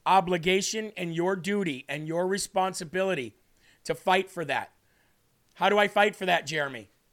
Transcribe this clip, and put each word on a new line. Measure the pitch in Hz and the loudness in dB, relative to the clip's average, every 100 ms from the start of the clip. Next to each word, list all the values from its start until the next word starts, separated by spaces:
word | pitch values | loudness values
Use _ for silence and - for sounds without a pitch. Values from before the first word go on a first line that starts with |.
| 156 | 2
obligation | 190 180 180 170 190 190 220 214 185 | 4 4 0 2 2 0 -6 -8 -8
and | 175 165 | -6 -2
your | 175 196 | -2 -2
duty | 165 208 180 131 - | -2 -2 -2 -4 -8
and | 143 156 | -8 -4
your | 165 185 | -2 -2
responsibility | 196 - 190 190 185 160 185 190 165 117 _ _ _ _ _ | -2 -2 -2 -2 -2 -6 -2 0 -2 -4 _ _ _ _ _
to | - 160 | -8 -4
fight | - 185 190 | 2 2 2
for | - 147 | -6 -4
that. | 123 98 _ _ _ _ _ _ _ _ - | -4 -4 _ _ _ _ _ _ _ _ 0
How | 185 | 2
do | 208 | 4
I | 208 | 4
fight | 208 208 - | 4 2 2
for | 185 | 0
that, | 170 143 | 0 0
Jeremy? | 160 139 123 101 _ _ | -4 -4 -6 -16 _ _